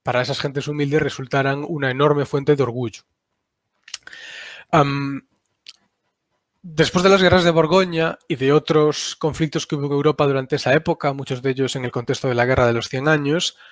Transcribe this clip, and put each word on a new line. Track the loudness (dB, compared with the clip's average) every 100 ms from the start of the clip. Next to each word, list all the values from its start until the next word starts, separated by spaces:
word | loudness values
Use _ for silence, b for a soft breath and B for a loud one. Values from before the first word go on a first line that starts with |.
para | -4 -2
esas | -2 -4
gentes | -4 -6 -6
humildes | -4 0 0
resultaran | -2 -6 -6 -2 -2 -2 -6
una | -4 -4
enorme | 2 2 2 0
fuente | -4 0 2
de |
orgullo. | 2 -2 -8 -10 _ _ _ _ _ _ _ _ _ -12 B B B B B B B
Am, | 2 2 0 -4 -8 _ _ _ _ -20 -20 _ _ _ _ _ _ _ _
después | -12 0 2 4
de | 4
las | 6
guerras | 6 4
de | 4
Borgoña | 4 4 2 0 0 -2 -4 -8
y | -2
de | 2
otros | 2 4 2 2 0 -6 -4
conflictos | -4 -2 -4 -4 -6
que | -6
hubo | -2
en |
Europa | 0 2 2 0
durante | 0 -2 -4
esa | 2
época, | 2 2 -2 -2
muchos | -4 -6 -6
de | -4
ellos | -2 -2 -2
en |
el | -6
contexto | -6 -4 -4 -2
de | 0
la | 2
Guerra | 4 4
de |
los | 2 -4
Cien | -4 0
Años, | 0 0 -2 -2 B B